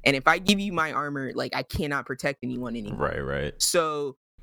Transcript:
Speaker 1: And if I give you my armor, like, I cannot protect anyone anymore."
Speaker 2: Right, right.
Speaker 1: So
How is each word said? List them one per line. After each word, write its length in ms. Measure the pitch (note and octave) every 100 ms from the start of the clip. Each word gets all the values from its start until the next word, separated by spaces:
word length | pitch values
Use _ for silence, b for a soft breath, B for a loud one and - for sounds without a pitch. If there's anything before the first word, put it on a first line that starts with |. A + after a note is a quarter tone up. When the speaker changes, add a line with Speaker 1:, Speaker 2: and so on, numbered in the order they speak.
Speaker 1:
And 120 | - C#3
if 100 | D#3+
I 120 | E3+
give 200 | F#3 G3+
you 120 | G3+
my 200 | E3+ D#3
armor, 400 | C#3 D3 C#3+ C3
like, 200 | - B2+
I 80 | C3+
cannot 440 | C3+ - D3+ C#3+ -
protect 320 | C3+ D3 C#3+
anyone 300 | B2 B2 B2 A#2
anymore." 220 | G#2 - C#2+
Speaker 2:
Right, 120 | -
right. 380 | C#2 C#2 C#2+ -
Speaker 1:
So 540 | - F3 D#3+ D3+ C#3+ C3 _ _